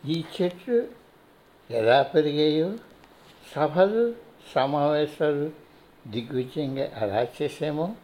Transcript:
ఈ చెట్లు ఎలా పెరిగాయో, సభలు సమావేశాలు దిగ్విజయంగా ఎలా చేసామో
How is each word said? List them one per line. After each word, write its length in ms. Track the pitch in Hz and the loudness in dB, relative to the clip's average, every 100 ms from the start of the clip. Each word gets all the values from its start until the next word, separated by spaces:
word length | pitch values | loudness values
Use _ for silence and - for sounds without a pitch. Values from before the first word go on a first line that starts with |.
| 139 | -4
ఈ 180 | 165 160 - | -6 -6 -4
చెట్లు 460 | 180 180 - 240 - - - _ _ _ _ _ - | -4 -4 0 0 0 -14 -20 _ _ _ _ _ -6
ఎలా 320 | 117 110 135 | 2 6 6
పెరిగాయో, 760 | 139 165 151 147 151 151 170 226 - - - - - - - | 6 2 2 2 2 2 -2 -4 -14 -20 -20 -20 -20 -20 -12
సభలు 600 | 139 151 160 196 220 233 233 - - - | -2 0 4 2 4 0 -4 -16 -20 -4
సమావేశాలు 960 | - 135 147 147 151 151 151 151 143 151 - - - - - 117 | 0 0 2 2 0 -2 0 0 0 -4 -8 -20 -20 -20 -20 -8
దిగ్విజయంగా 800 | 110 117 127 127 156 139 135 | -8 -4 -4 -4 -4 -4 -4
ఎలా 420 | 143 - 107 104 120 - | -6 -2 0 0 -2 -4
చేసామో 540 | 151 - 143 147 170 226 | -6 -4 -4 -2 -4 -6